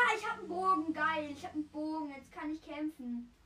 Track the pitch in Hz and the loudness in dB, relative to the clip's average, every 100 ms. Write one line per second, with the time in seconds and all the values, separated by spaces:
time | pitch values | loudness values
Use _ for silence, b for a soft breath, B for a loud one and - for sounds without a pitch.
0 | 466 440 415 440 339 339 370 320 320 294 | 6 4 0 -4 -4 2 4 4 2 2
1 | 302 294 294 285 359 302 302 302 311 311 | 2 2 -2 -6 -6 -4 -4 -4 -2 -2
2 | 302 269 247 - 294 311 311 294 311 311 | -4 -8 -12 -6 -4 -4 -6 -4 -4 -4
3 | 247 240 240 - | -4 -4 -6 -16